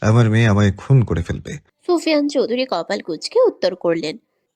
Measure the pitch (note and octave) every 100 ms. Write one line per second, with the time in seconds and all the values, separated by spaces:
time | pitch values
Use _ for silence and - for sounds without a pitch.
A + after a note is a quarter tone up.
0 | G#2 A#2+ A2 A2 A2+ G2+ G2+ F#2+ - C3+
1 | G2+ E2 E2 F#2 - - _ _ - E4+
2 | D#4+ D4 C#4+ C#4+ A3+ B3 C4 F3 E3 G#3
3 | F3+ D#3 - A#4 B4 - F3+ F#3 F3 E3
4 | D#3 - _ _ _